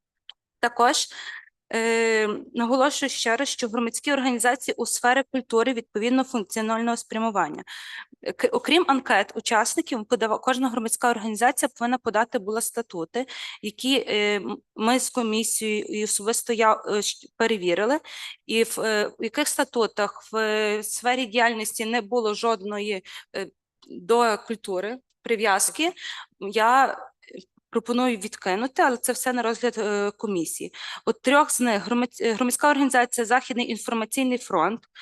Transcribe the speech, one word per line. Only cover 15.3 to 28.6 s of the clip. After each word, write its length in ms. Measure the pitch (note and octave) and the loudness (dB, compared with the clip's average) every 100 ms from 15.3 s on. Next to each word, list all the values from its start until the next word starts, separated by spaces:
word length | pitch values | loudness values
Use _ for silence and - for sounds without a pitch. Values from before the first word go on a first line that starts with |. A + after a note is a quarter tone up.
| G#3+ A3+ - A3 G#3+ | -2 -2 -2 -2 -2
і 200 | - G#3+ | -4 -4
особисто 480 | G#3+ - G3+ A#3 - | -4 -2 -2 -2 -2
я, 200 | A3+ A3 | 2 4
е, 300 | G#3 - G#3 | 2 0 -2
щ-, 260 | G3 - - - | -2 -8 -10 -2
перевірили, 640 | A3+ G#3+ F3 F3 G#3+ D4+ - - - - - | 0 2 2 2 2 0 -4 -14 -14 -14 -2
і 160 | A3 | 0
в, 180 | A3+ - | 0 0
е, 260 | A3 G#3+ G#3 | 0 0 -2
в 180 | - | -4
яких 240 | - - D4 | -4 -2 -2
статутах 800 | - C#4 A#3+ G3+ - G3+ - - | 0 0 0 0 0 -4 -4 -6
в, 40 | A3 | -2
е, 460 | A3 G#3+ G#3+ G#3+ | 0 0 0 -2
сфері 440 | G#3+ - A#3+ C4 A#3+ | -4 -2 0 0 0
діяльності 580 | A3+ A#3 A3 A3 - | 2 2 2 -6 -6
не 160 | A3 A#3+ | -2 -2
було 340 | G3+ A#3+ A3 | 0 0 0
жодної, 720 | G#3 A#3 A3 G3 G#3 G#3 F#3+ - - - G#3+ | 0 0 -2 -4 -6 -4 -6 -10 -18 -12 -10
е, 100 | F#3+ _ _ _ - | -10 _ _ _ -18
до 500 | - F3 A#3 A#3 G3+ - | -10 2 4 4 0 -4
культури 520 | A3 - F#3 G3+ B3+ _ _ | -8 -4 -4 -4 -8 _ _
прив'язки, 720 | - A3 G#3+ G3 - - E4 - - - - _ | -2 0 2 2 2 0 -2 -2 -10 -14 -16 _
я, 460 | G3 G#3+ A3 C4 B3+ | -4 2 4 6 4
е, 100 | - - _ - - - _ _ | 0 -14 _ -20 -20 -20 _ _
пропоную 460 | A#3 A3+ A#3+ B3+ A3 | -4 0 0 0 0
відкинути, 680 | G#3+ - G3 F#3+ | -6 -6 -2 -2